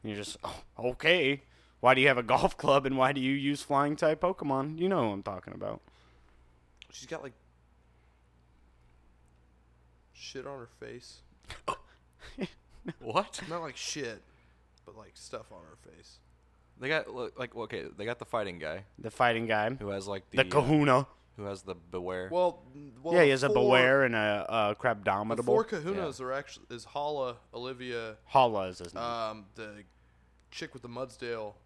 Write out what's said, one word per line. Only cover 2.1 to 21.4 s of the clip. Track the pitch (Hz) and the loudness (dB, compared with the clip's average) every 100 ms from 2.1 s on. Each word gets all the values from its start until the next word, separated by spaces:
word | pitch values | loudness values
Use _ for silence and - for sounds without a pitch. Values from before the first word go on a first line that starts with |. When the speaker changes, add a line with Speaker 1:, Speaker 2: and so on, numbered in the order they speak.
| 123 | 4
Speaker 1:
a | |
<laughs> | 117 | 4
golf | 127 - - | 4 4 0
club | 143 139 135 | 4 4 4
and | 135 | 2
why | 131 | 2
do | 139 | 2
you | 131 | -2
use | 139 139 143 | 0 -2 -4
flying | - 139 143 147 | 0 2 2 2
type | 160 156 | 0 2
Pokemon?" | 180 190 151 135 139 160 | -2 -2 -2 -2 -2 -2
You | 185 | 0
know | 185 113 | 2 0
who | |
I'm | 101 | -2
talking | 101 92 - | -8 -10 -10
about. | 90 98 110 _ _ _ _ _ _ _ _ _ _ - | -8 -8 -8 _ _ _ _ _ _ _ _ _ _ -20
Speaker 2:
She's | - 127 | -20 -12
got, | 160 | -12
like, | 143 - _ _ _ _ _ _ _ _ _ _ _ _ _ _ _ _ _ _ _ _ _ _ _ _ _ _ _ | -12 -16 _ _ _ _ _ _ _ _ _ _ _ _ _ _ _ _ _ _ _ _ _ _ _ _ _ _ _
shit | - - 135 135 | -20 -16 -14 -12
on | 139 | -14
her | 117 _ | -16 _
face. | 120 120 - - _ _ - - - | -16 -16 -18 -20 _ _ -18 -10 -8
Speaker 3:
<laughs> | - - _ _ _ - - 196 - _ - - - | -8 -10 _ _ _ -20 -8 -10 -10 _ -18 -16 -14
What? | - 113 208 - 185 | -4 -2 -2 -8 -8
Speaker 2:
Not, | 170 | -8
like, | 160 123 | -8 -10
shit, | - 156 123 104 _ _ _ _ _ _ - | -10 -8 -8 -10 _ _ _ _ _ _ -20
but, | 107 | -20
like, | 104 | -20
stuff | - - 120 107 | -20 -14 -14 -14
on | 95 80 | -20 -20
her | 87 - | -20 -20
face. | 80 85 - _ _ _ _ _ _ | -20 -20 -20 _ _ _ _ _ _
Speaker 3:
They | 131 | -4
got, | 156 - | -4 -4
look, | 123 117 - | -8 -10 -8
like, | 123 117 | -12 -10
okay, | 107 107 69 - | -10 -8 -10 -10
they | 104 | -8
got | 120 | -8
the | - | -6
fighting | 120 101 87 | -4 -4 -6
guy. | 76 87 101 - | -8 -10 -12 -14
Speaker 1:
The | 110 | -14
fighting | - 123 113 113 | 0 2 2 0
guy. | 110 107 | 0 0
Speaker 3:
Who | 131 104 | -4 -6
has, | 98 98 | -6 -6
like, | 98 - | -10 -10
Speaker 1:
The | 120 | -4
Speaker 3:
the, | 131 | 0
uh, | 139 | 2
Speaker 1:
kahuna. | 127 151 143 127 135 - _ | 4 4 4 4 2 -12 _
Speaker 3:
who | - | -14